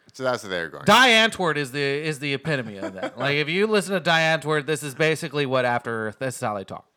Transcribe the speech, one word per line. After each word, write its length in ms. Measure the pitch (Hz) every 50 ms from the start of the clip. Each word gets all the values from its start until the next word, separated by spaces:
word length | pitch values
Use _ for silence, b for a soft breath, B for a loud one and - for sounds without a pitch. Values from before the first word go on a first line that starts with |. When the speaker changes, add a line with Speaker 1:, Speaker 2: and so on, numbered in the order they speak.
| _ - _
Speaker 1:
So 100 | - 131
that's 220 | 127 123 107 107
what 60 | 98
they're 180 | 92 87 82 78
going. 160 | 71 73 -
Speaker 2:
Die 240 | - 208 240 262 254
Antwoord 480 | 226 220 226 220 - - 185 160 147
is 160 | 147 143 127 120
the, 80 | 143
is 400 | 143 139 139 147 156 156 156 127
the 140 | 147 143 139
epitome 420 | 135 - 160 151 131 117 110 101 98
of 140 | - - -
that. 240 | - - 277 - -
Speaker 1:
<laughs> 0 |
Speaker 2:
Like, 160 | - 139 143
if 120 | 147 151 147
you 180 | 165 190 208
listen 280 | 220 214 208 165 180 202
to 60 | 180
Die 200 | 147 175 165 160
Antwoord, 460 | 160 160 160 156 143 147 156 151 139
this 180 | 139 156 143 151
is 100 | 147 127
basically 500 | - 156 156 160 - - 147 135 147 147
what 200 | 127 131 131 123
After 420 | 123 120 120 - 120 113 113 110
Earth. 120 | 107 104 -
This 160 | 131 131 123
is 40 | -
how 140 | 127 110 104
they 80 | 101 95
talk. 220 | - - - - _ _